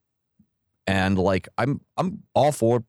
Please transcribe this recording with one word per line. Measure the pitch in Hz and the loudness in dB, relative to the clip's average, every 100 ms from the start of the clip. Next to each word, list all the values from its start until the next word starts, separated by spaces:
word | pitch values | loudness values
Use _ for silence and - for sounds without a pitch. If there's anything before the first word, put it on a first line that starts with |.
| _ _ _ _ _ _ _ _ - | _ _ _ _ _ _ _ _ -4
And, | 95 95 95 | 0 0 0
like, | 92 95 - - | 0 0 -4 -4
I'm, | 123 143 _ - | -4 -4 _ -6
I'm | 180 - - | -6 -6 -4
all | 113 143 | 0 2
for | 143 113 120 | 2 0 0